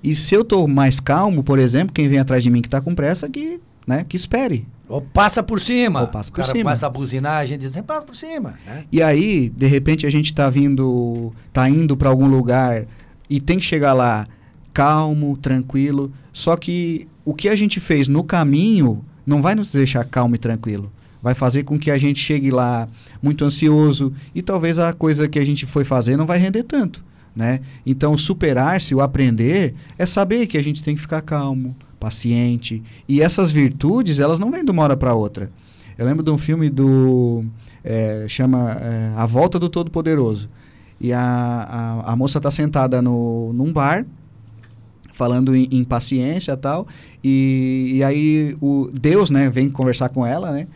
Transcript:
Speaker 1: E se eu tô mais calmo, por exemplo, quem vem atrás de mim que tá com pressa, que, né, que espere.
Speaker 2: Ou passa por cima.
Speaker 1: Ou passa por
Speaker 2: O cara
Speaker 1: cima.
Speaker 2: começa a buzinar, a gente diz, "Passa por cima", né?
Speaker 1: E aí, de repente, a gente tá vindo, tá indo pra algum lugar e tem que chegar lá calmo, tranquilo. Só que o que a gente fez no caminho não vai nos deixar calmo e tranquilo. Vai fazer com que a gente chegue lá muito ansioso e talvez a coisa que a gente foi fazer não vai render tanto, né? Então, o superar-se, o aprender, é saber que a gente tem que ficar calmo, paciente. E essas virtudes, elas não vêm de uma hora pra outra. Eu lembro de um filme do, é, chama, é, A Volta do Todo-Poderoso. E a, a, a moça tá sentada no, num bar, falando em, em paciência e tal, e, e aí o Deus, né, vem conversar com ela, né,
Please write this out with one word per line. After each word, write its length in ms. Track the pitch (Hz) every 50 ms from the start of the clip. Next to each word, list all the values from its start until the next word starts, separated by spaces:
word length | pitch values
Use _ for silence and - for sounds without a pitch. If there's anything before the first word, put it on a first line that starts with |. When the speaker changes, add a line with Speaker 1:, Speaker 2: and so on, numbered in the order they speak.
| -
Speaker 1:
E 100 | 143 156
se 180 | 147 151 - 190
eu 100 | 202 233
tô 220 | 220 208 190 170
mais 320 | 147 139 143 175 135 131 -
calmo, 440 | - - 139 160 196 208 185 151 135
por 160 | - 139 135
exemplo, 340 | 131 123 117 139 180 196 -
quem 140 | - 151
vem 120 | 139 139 139
atrás 240 | 135 135 131 127 120
de 60 | 123
mim 120 | 120 120
que 80 | 117 -
tá 100 | - 135
com 140 | 135 165 175
pressa, 340 | 175 143 147 180 180 -
que, 320 | - 262 294 294 320 349 349 - _ _ _ _
né, 200 | - 127 147 180
que 80 | - -
espere. 500 | 180 - - - 233 269 247 160 117 110 - - - -
Speaker 2:
Ou 140 | - 110 143
passa 420 | 135 - - 185 202 208 202 240 214
por 160 | - 226 196
cima. 420 | - - 247 247 240 226 170 135
Speaker 1:
Ou 60 | 123
passa 220 | 113 - 107 101 -
por 40 | -
Speaker 2:
O 60 | - -
cara 80 | 127 131
Speaker 1:
cima. 100 | - 220
Speaker 2:
começa 240 | 143 147 113 127
a 20 | 143
buzinar, 480 | 127 135 139 120 117 131 135 147 156 156
a 60 | 147
gente 160 | 127 147 139
diz, 140 | 131 135 135 175
"Passa 240 | 220 - 311 311 302
por 100 | 302 240
cima", 380 | - - 320 330 302 220 127 - - -
né? 200 | 95 113 147 156 -
Speaker 1:
E 120 | - 160
aí, 480 | 160 156 147 147 190 220 208 160 127 113
de 160 | - - 135
repente, 400 | 139 143 135 131 151 156 156 -
a 40 | 147
gente 240 | 139 151 156 151 -
tá 160 | - 143 139
vindo, 840 | 131 143 139 143 139 131 131 131 123 123 120 120 117 117 117 113 110 - - -
tá 160 | - 135 127
indo 300 | 131 143 160 165 151 139
pra 120 | 131 139 135
algum 180 | 131 131 135
lugar 580 | 139 135 131 127 120 123 127 131 123 117 113 110 110 - - - - - - - -
e 120 | 143 143
tem 160 | 139 143 170 185
que 60 | 180
chegar 260 | - 175 160 143 143
lá 340 | 131 127 123 123 113 107 104 107 - - - - - - - -
calmo, 640 | - - 139 147 156 156 156 151 151 151 147 143 139
tranquilo. 760 | 135 139 135 131 131 123 127 127 135 139 143 143 139 139 135 135 - - -
Só 240 | - - - 170 165
que 520 | 170 - - 175 175 175 170 165 - - - - _ -
o 80 | - 151
que 160 | 151 - 202
a 60 | 214
gente 240 | 202 214 202 - 185
fez 260 | - - 170 147 139
no 160 | 135 139 151 175
caminho 800 | - - 175 160 143 139 147 180 220 226 190 151 120 110 104 - - - - -
não 160 | - 147 147
vai 140 | 139 180 208
nos 160 | 220 202 - -
deixar 320 | 139 135 131 - 127 117
calmo 300 | 120 - 127 123 120 120
e 20 |
tranquilo. 520 | 113 - 117 113 113 113 117 107 101 101 101 - - - - - -
Vai 120 | - 120 127
fazer 300 | 123 135 123 120 139 147
com 140 | 139 147
que 120 | 147 147 151
a 80 | 143
gente 220 | 139 139 143 143 135
chegue 320 | - - 151 147 139 135
lá 360 | 131 127 123 120 123 117 113 113 113 - - - - -
muito 220 | - 143 147 147 147
ansioso 720 | 143 139 - 160 151 151 151 151 151 139 - 143 135 135 - - - -
e 80 | 170
talvez 360 | 180 - 196 180 160 165 165 165
a 140 | 170 170 165
coisa 340 | 170 165 160 151 147 151
que 120 | 151 151 147
a 60 | 143
gente 200 | 143 143 139 -
foi 180 | 127 - 147 139
fazer 320 | 135 135 127 117 117 131
não 100 | 143 160
vai 120 | 160 175
render 260 | 175 180 190 190 220 240
tanto, 400 | - - 285 226 165 - - - - - - - - -
né? 240 | 113 113 117 127 131 131 - - - -
Então, 280 | 131 131 135 143 147 151
o 40 |
superar-se, 760 | 147 151 - 190 175 175 156 135 120 131 151 180 190 - - 139
o 60 | 131
aprender, 720 | 139 139 131 131 135 127 117 110 113 127 165 196 185 135 117 - - - -
é 80 | - 180
saber 420 | 180 - 202 196 185 214 240 240
que 100 | 196 -
a 40 | 156 143
gente 180 | 147 147 151
tem 140 | - 151 147
que 60 | 147
ficar 200 | - - 165 156
calmo, 540 | 156 151 156 147 139 139 135 131 127 127 127 - - - - -
paciente. 800 | - 113 113 - - 117 117 120 120 120 120 117 117 - 113 110 113 - - - -
E 140 | - 135 143
essas 300 | 151 175 175 - 190 165
virtudes, 680 | 151 151 143 127 135 139 - 151 202 247 254 180 147 139
elas 200 | 139 147 165 165
não 120 | 202 233
vêm 120 | 320 370 339
de 80 | 262
uma 120 | 190 165 156
hora 120 | 143 135
pra 180 | 135 131 127 120
outra. 360 | 113 107 104 - - 98 90 - - - - - - - 107 98
Eu 80 | - 117
lembro 180 | 123 143 160 156
de 60 | 156
um 80 | 151
filme 320 | 147 151 151 156 160 160 147
do, 760 | 135 131 135 135 135 135 131 131 127 127 123 120 117 117 113 113 113 113 - - - - -
é, 420 | - 113 113 110 107 107 107 107
chama, 500 | 104 - - 127 127 131 127 123 117 110 -
é, 320 | - 117 117 113 110 110 110
A 100 | 110 113
Volta 320 | 117 113 127 156 180 180
do 100 | 180 170 175
Todo-Poderoso. 800 | - 175 170 160 - 170 160 160 160 147 127 113 107 101 104 107 - - - - - - - - - -
E 100 | - 120
a, 80 | 120 123
a, 920 | 123 123 123 123 123 120 120 120 110 - 117 117 117 117 113 113 113 110 113
a 20 |
moça 240 | 120 127 131 - 151
tá 120 | 139 143
sentada 500 | 143 - 151 147 151 147 131 131 127 127
no, 500 | 123 123 120 120 120 117 117 117 117 113 117
num 200 | 120 131 160 165
bar, 320 | 151 139 139 160 196 262 - - - - - - - - - - - - - - - - - - - - - -
falando 380 | - 127 120 123 127 131 131 131
em, 120 | 131 127 127
em 120 | 131 127 123
paciência 680 | 123 123 117 - - 139 131 123 135 156 185 - -
e 60 | 139
tal, 300 | 131 135 139 147 175 208 - - - - - - - -
e, 720 | 135 135 135 135 135 131 131 131 131 131 131 131 127 131
e 80 | 131 135
aí 520 | 135 143 147 151 156 156 151 151 147 147 151
o 260 | 143 139 143 139 131 123 127
Deus, 380 | 135 117 151 170 202 202 160
né, 180 | 143 135 139 131
vem 180 | 120 127 131
conversar 420 | 143 139 - 131 127 123 - 135 123
com 140 | 135 131 123
ela, 280 | 117 131 165 190 175
né, 160 | 143 143 147 - -